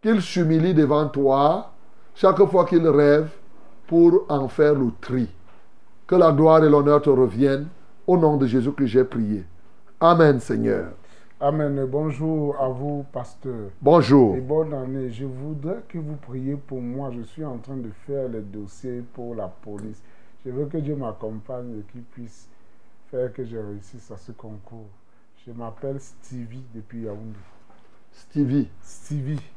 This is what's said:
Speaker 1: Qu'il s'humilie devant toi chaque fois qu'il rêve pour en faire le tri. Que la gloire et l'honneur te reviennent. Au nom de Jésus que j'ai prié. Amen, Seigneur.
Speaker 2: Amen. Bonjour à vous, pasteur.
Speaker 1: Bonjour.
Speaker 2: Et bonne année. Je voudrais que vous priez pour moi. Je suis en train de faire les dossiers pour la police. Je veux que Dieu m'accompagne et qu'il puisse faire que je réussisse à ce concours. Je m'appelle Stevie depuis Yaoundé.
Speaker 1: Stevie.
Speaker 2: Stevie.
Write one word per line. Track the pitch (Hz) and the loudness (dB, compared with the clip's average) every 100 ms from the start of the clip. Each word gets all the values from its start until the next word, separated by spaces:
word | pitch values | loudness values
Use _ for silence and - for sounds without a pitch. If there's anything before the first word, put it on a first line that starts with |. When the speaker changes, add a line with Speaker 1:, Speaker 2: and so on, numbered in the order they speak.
Speaker 1:
Qu'il | 214 220 | 2 2
s'humilie | 175 - 160 160 170 | 2 0 2 4 4
devant | 160 147 147 151 | 4 4 4 2
toi | 139 139 135 143 185 226 - - - - | 2 2 4 4 2 -4 -14 -16 -16 -16
chaque | - 190 185 | 2 4 6
fois | 190 180 | 4 6
qu'il | 170 175 160 | 4 4 6
rêve | 143 147 147 156 - - - - - - | 6 6 6 2 -6 -14 -14 -14 -14 0
pour | 165 170 175 - | 6 8 6 2
en | 147 131 | -2 -2
faire | - 151 | 4 4
le | 147 123 113 | 6 2 -2
tri. | - 127 113 - - - - - - - - | -4 -2 -2 -6 -16 -16 -16 -16 -16 -16 0
Que | |
la | 180 165 | 6 6
gloire | 143 160 160 | 8 8 8
et | 156 | 8
l'honneur | 147 143 147 | 6 6 4
te | 147 | 6
reviennent. | 127 127 101 139 135 147 - - - - | 4 4 4 2 0 -4 -12 -16 -10 2
Au | 180 | 4
nom | 160 147 | 4 4
de | 131 | 2
Jésus | 127 120 | 2 0
que | 143 135 | -2 2
j'ai | 117 | 4
prié. | 127 117 107 107 - - - - - - | 2 0 -2 -4 -6 -16 -16 -18 -18 2
Amen, | 165 170 156 131 | 4 8 6 4
Seigneur. | - 110 110 95 82 - - - - - | 0 -2 0 -2 -4 -12 -16 -16 -18 -4
Speaker 2:
Amen. | 143 151 147 139 131 | -2 0 -2 -2 -2
Bonjour | 139 156 135 160 156 147 139 | -2 -4 -4 -4 -2 -2 -2
à | 131 | -4
vous, | 127 143 147 135 | -4 -6 -8 -8
pasteur. | 131 123 - 135 117 101 - | -12 -12 -12 -10 -10 -10 -2
Speaker 1:
Bonjour. | 131 165 117 139 117 87 | 6 6 8 8 8 4
Speaker 2:
Et | |
bonne | 127 151 156 | -2 -2 0
année. | 143 127 135 127 | -4 -6 -6 -6
Je | 110 | -8
voudrais | 135 127 143 156 151 220 - | -10 -8 -8 -8 -8 -8 -10
que | 175 | -10
vous | 151 147 - | -10 -10 -10
priez | 127 131 | -8 -6
pour | 143 - 131 | -8 -8 -10
moi. | 120 127 139 | -8 -8 -8
Je | 120 | -8
suis | 113 - | -12 -10
en | 151 123 | -10 -10
train | 107 135 | -10 -10
de | 113 101 - | -10 -12 -8
faire | 139 127 | -6 -4
les | 113 | -8
dossiers | 104 104 101 - 131 123 123 | -10 -12 -12 -12 -10 -10 -12
pour | - 120 | -12 -10
la | 113 95 | -8 -10
police. | 92 - 104 110 110 - - - - | -10 -12 -12 -12 -14 -16 -18 -18 -14
Je | 131 | -10
veux | 127 147 | -6 -6
que | 160 | -4
Dieu | 143 | -4
m'accompagne | 147 123 104 113 110 104 127 123 110 | -6 -6 -8 -10 -10 -10 -10 -10 -12
et | 101 | -12
qu'il | 127 | -14
puisse | 120 - 117 - - - - - - - - | -16 -14 -16 -16 -18 -18 -18 -18 -18 -18 -10
faire | 127 127 | -6 -6
que | 104 | -6
je | 120 113 | -10 -10
réussisse | 104 104 101 123 - | -10 -12 -14 -18 -16
à | 98 | -16
ce | - | -16
concours. | 113 113 107 98 113 107 101 - - - - - | -16 -14 -16 -16 -18 -18 -20 -20 -20 -20 -20 -16
Je | |
m'appelle | 117 117 110 135 139 | -12 -12 -10 -8 -8
Stevie | - - - 127 120 127 131 | -10 -16 -14 -12 -12 -14 -14
depuis | 113 101 117 | -16 -14 -12
Yaoundé. | 113 104 110 104 98 - - - - - - | -10 -10 -12 -16 -18 -20 -20 -20 -20 -20 -20
Speaker 1:
Stevie. | - - 151 135 143 127 - | -20 -8 -2 0 2 -2 -6
Speaker 2:
Stevie. | - - - 147 131 147 - | -12 -12 -8 -6 -4 -6 -8